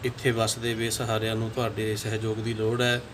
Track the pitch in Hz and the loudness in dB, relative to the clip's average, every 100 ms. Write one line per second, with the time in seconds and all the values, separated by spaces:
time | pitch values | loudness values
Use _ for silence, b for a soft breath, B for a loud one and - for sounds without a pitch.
0 | 123 120 131 113 110 - 117 113 117 - | -4 0 0 4 2 2 -2 0 0 0
1 | 117 110 110 113 113 120 113 104 110 104 | 0 0 2 0 -2 0 -2 0 -2 -2
2 | 113 110 110 110 113 110 110 120 123 120 | -2 -2 -2 -2 -2 0 0 2 2 2
3 | - | -2